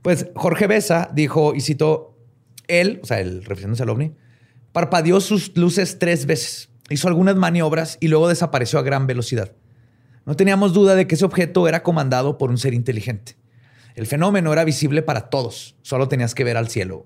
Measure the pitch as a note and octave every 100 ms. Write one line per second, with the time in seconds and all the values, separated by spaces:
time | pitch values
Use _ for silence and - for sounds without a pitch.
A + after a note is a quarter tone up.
0 | F3 D#3+ - - F3 E3 G3+ G#3+ G3+ E3+
1 | F3+ C#3+ D3 D#3+ D3 C#3 C#3 C#3+ D3+ D#3
2 | - _ _ _ _ - - F3 F#3+ A#3+
3 | - G#2 F#2 F#2 F#2+ F#2+ G2 A#2 A#2 A2
4 | D#3 D#3 _ _ _ _ _ E3+ E3 F3
5 | D#3+ F#3+ F#3+ G#3+ - E3+ F3 F#3 F#3 -
6 | F3 E3+ C#3 D#3 - - - _ - C#3+
7 | F#3 E3+ F#3+ F#3+ F3 F3 D#3 D#3+ D#3+ -
8 | E3 D#3 E3+ E3+ E3+ C#3 A#2+ D#3 C3+ C3+
9 | C3+ B2 A#2 A#2 G2 _ _ _ _ _
10 | _ _ - C#3+ F#3+ G3 G3+ F3+ G3 F#3+
11 | F#3 D#3+ F#3+ - E3+ F#3 E3+ E3 F3 E3
12 | C3+ B2+ C#3 C#3 C3 B2 C3+ A#2+ A#2+ A2+
13 | A2+ G#2+ - _ _ _ _ _ - -
14 | A2 C#3+ F#3 G3+ D#3+ D#3 D#3+ C#3+ D3 D3
15 | D#3 B2 - C3+ A#2+ - - _ - C3
16 | C3+ C3+ A#2 - B2 A#2 A2+ A2+ F#2 E2+